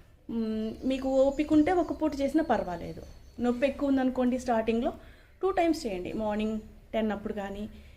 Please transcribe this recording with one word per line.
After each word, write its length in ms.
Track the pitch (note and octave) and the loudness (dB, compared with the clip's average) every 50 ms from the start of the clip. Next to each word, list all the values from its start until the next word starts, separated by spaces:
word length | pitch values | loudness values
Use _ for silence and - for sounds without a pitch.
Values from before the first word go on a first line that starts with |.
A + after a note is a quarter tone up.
| - - - - _ - | -20 -20 -20 -20 _ -8
మ్, 420 | A3+ A3+ A3+ A3 A3 A3 A3 A3 A3 - - | -4 -4 -2 -2 -2 -4 -4 -6 -6 -4 -2
మీకు 260 | B3+ C4 C4 C4 C4 | -2 -2 0 0 2
ఓపిక 440 | C4 C4+ C4 C#4 C4+ - D4 D4 D#4 | 4 4 4 4 4 2 2 4 6
ఉంటే 180 | D#4 D4+ D#4+ | 6 6 6
ఒక 300 | F#4 F4+ D#4+ D#4+ E4 - | 4 2 2 0 0 -2
పూట 200 | D#4 D#4 D4+ C4+ | -2 -2 0 0
చేసినా 220 | C#4 C4+ C4+ D#4 D#4+ | 0 2 2 2 2
పర్వాలేదు. 580 | - A#3+ G3+ F#3 F3+ F3 E3 E3+ E3+ E3 - - - - - - - - - | 2 2 0 0 -2 -6 -6 -8 -10 -10 -12 -14 -16 -18 -20 -20 -18 -8 -2
నొప్పి 280 | A#3 A#3+ A#3+ A#3+ C4+ C#4 | 0 0 2 2 2 0
ఎక్కువ 220 | - - C#4+ C#4 | 0 0 0 2
ఉందనుకోండి, 500 | C4+ C4 B3+ C4 B3+ - B3+ B3 A#3+ B3+ | 2 2 2 2 2 2 2 2 2 0
స్టార్టింగ్లో 540 | - B3+ A#3+ A3+ A3 A3+ A3+ A3+ B3 D#4+ F#4+ - - - - - - - - - | 0 0 0 2 2 2 0 0 0 -2 -4 -6 -10 -20 -20 -20 -20 -20 -8 -2
టూ 100 | - F#4+ | -2 0
టైమ్స్ 360 | F#4+ F#4+ E4+ E4+ D#4 - - A#3 | 2 2 2 2 2 0 -2 -4
చేయండి, 260 | F#3+ F3+ F3+ - - | -6 -6 -6 -6 -4
మార్నింగ్ 460 | A3 A3 G#3+ G#3 G#3 G#3+ A3 A3 G#3+ G#3+ - - - - - - | -4 -2 -2 0 0 0 -2 -2 -4 -6 -10 -16 -20 -12 -6 -2
టెన్ 180 | A3+ A3 G#3+ | -2 0 0
అప్పుడు 220 | G3+ G3+ G3+ G#3+ G#3+ | -2 -4 -4 -6 -6
కానీ, 360 | G#3+ G3 G3+ G3+ G3+ G#3 G#3+ - - - - - | -6 -6 -6 -8 -8 -10 -10 -12 -16 -18 -20 -20